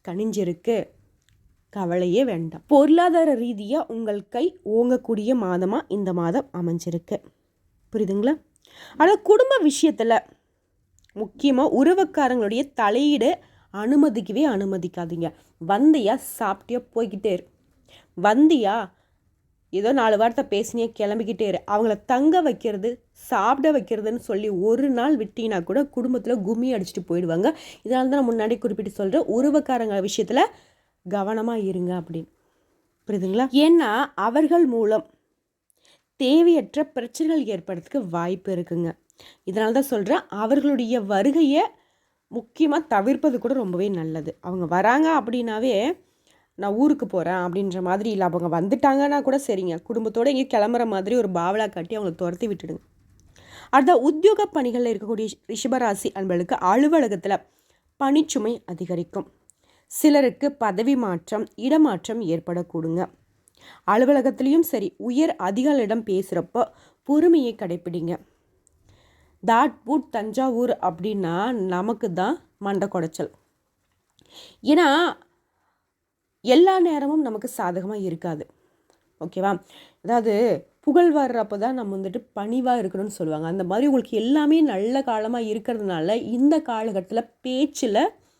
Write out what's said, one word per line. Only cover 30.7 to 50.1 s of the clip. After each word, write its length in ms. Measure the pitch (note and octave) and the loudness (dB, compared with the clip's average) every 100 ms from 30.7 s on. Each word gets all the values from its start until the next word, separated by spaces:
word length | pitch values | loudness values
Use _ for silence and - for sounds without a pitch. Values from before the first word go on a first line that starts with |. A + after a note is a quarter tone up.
| _ _ _ F3+ | _ _ _ -8
கவனமா 540 | G3+ G3 A3 A3+ A3+ | -4 -4 -4 -4 -4
இருங்க 300 | G3 F3+ F3+ | -4 -4 -4
அப்படின்னு. 340 | F3+ E3+ E3 D#3+ _ _ _ _ _ _ _ - | -4 -6 -10 -12 _ _ _ _ _ _ _ -6
புரியுதுங்களா? 400 | G#3 F#3 G#3 C4 | -4 -2 0 0
ஏன்னா 520 | C4 D#4 E4+ A#3+ - F#4+ | 4 6 6 4 0 -4
அவர்கள் 520 | - G#3 C4 D#4 F4 D4 | -4 -2 0 2 4 2
மூலம் 440 | A#3 G#3+ G#3+ - _ _ _ _ _ _ _ _ _ _ - | 2 2 0 -2 _ _ _ _ _ _ _ _ _ _ -4
தேவையற்ற 680 | C4 D#4 E4+ E4 G3+ C#4+ | 2 4 6 4 0 -4
பிரச்சனைகள் 760 | D4+ B3+ A#3 - D#4+ D#4+ A3 F#3+ | -4 -6 -10 -4 -2 0 -2 -6
ஏற்படுறதுக்கு 500 | F#3 F3 - C#4 F#3+ | -8 -12 -6 -6 -4
வாய்ப்பு 480 | E3+ F3 F#3 G3 F3+ | -4 -4 -4 -4 -6
இருக்குங்க. 360 | E3+ E3+ E3 - _ _ - _ - | -4 -4 -4 -6 _ _ -20 _ -6
இதனால 220 | F#3+ A3 | -2 0
தான் 100 | A#3+ | 0
சொல்றேன், 380 | C#4 A3+ G3 E4 - | 0 -2 0 -2 -2
அவர்களுடைய 720 | G3 A3 C#4 C#4+ C4 A3+ B3 | -6 0 2 2 0 0 -2
வருகையை 640 | G3 G3 B3 D4+ D4 D4 A4 - _ _ _ _ _ | 0 0 2 4 4 4 0 -4 _ _ _ _ _
முக்கியமா 520 | A#3 - - D#4 D4 D#4 | -12 -10 0 0 0 0
தவிர்ப்பது 520 | G#3 G3+ C#4 D4+ B3 | 0 2 2 0 0
கூட 160 | A#3+ | -2
ரொம்பவே 340 | C4+ G3+ F3 G3+ | -2 -2 -2 -2
நல்லது. 480 | F#3 D#3+ D#3+ D3+ - | -2 -4 -6 -8 -12
அவங்க 240 | F3+ F#3 | -8 -6
வராங்க 560 | E3 F3 G#3 C4 D#4+ D4+ | -2 0 2 2 2 0
அப்படின்னாவே, 800 | A3+ B3 A3+ G#3+ B3+ G3+ B3+ F4+ _ _ _ _ _ | -2 -4 -4 -2 -2 0 -2 -4 _ _ _ _ _
"நான் 200 | - G3+ | -8 -4
ஊருக்கு 320 | G#3+ D4 - F#3+ | 0 2 0 -2
போறேன்" 280 | F#3 E3 | -4 -2
அப்படின்ற 460 | F#3 F3+ F3+ G3 F#3 | -2 -4 -4 -4 -4
மாதிரி 300 | F3+ F#3+ A3 | -2 -2 -2
இல்ல. 140 | G3 | -2
அவங்க 360 | F3+ E3+ E3+ E3 | -2 -2 -2 -2
வந்துட்டாங்கன்னா 640 | F#3+ B3 C#4+ C#4 C#4+ C#4+ | 0 0 2 2 2 0
கூட 180 | C#4 C4+ C#4 | 0 -2 -2
சரிங்க, 320 | F#3+ F3+ E3 - | -4 -4 -6 -6
குடும்பத்தோட 380 | A3+ A3 | -6 -4